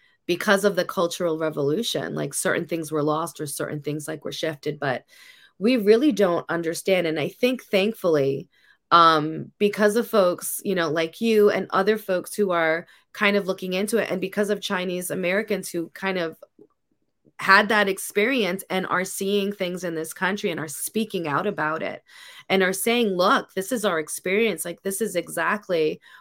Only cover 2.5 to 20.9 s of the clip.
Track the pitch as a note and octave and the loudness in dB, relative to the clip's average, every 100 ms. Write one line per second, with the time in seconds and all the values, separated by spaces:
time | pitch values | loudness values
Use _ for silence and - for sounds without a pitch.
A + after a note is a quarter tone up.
2.5 | - E3+ E3+ D#3 D#3 D3 D3+ E3 - D3+ | -2 -2 -6 -4 -2 0 0 -4 -8 -10
3.5 | - D3+ D3+ D3 D3+ D3+ D#3 - C#3 D#3+ | -6 -6 -6 -6 -8 -8 -10 -10 -6 -6
4.5 | D#3 D3+ D3 C#3+ B2 - - - - - | -4 -8 -4 -4 -4 -8 -20 -20 -20 -20
5.5 | _ G3+ B3+ G3 A3+ D4+ G3 F#3+ E3+ - | _ 2 2 4 6 4 2 2 2 -2
6.5 | E3+ E3 E3+ - F#3 E3+ D#3 C#3+ - B3 | -4 -2 -4 0 2 2 -2 -4 0 0
7.5 | B3+ - G3 G#3 A3 F3+ D3+ C3+ C3+ - | 0 0 2 2 0 2 2 2 -2 -8
8.5 | _ _ _ _ E3+ E3 D#3 D3+ D#3 C3+ | _ _ _ _ 8 8 6 0 -6 -12
9.5 | _ G#3 G3+ G#3 G#3+ A3+ A3 F#3 E3+ - | _ 0 4 2 2 2 4 4 2 -6
10.5 | - - F3+ E3 D#3+ E3 - A3+ G#3+ G#3 | -6 -2 -2 0 0 -2 0 2 6 6
11.5 | F#3+ F#3+ C#4 G3 A3 - F3+ E3+ - G3+ | 4 0 0 2 0 -2 -4 -4 -2 0
12.5 | E3+ D#3+ E3 F3+ _ _ - G#3 G3+ F3+ | 2 2 0 -4 _ _ -2 2 2 0
13.5 | F#3+ F#3 F#3 G#3 A3+ - F#3 F#3+ - G3+ | -4 -2 -2 0 0 0 -2 -4 -2 -2
14.5 | G3 - F#3 F#3 F3+ F3+ F#3 F3 G3 G#3 | -2 -2 -4 -4 -6 -4 -4 -2 -2 -2
15.5 | F#3+ F#3 E3+ E3 - F#3+ F#3 D#3+ D#3+ - | -6 -4 -8 -8 -6 -4 -4 -4 -8 -20
16.5 | _ - _ _ _ _ _ _ - - | _ -20 _ _ _ _ _ _ -6 6
17.5 | G3 G#3+ G#3+ G3 F#3+ - - A3 C4+ F#3 | 6 8 2 2 -2 -4 0 2 2 0
18.5 | F#3 - F#3 F#3 F3 F#3 - G3 G3+ G3 | -2 -4 -4 0 -2 -2 -4 -2 0 -2
19.5 | G3 F3+ F3+ F3+ D#3+ D#3+ - F#3 G3+ G3 | -4 -6 -4 -6 -6 -8 -4 -4 -2 -4
20.5 | D#3 D#3 - - | -4 -8 -8 -6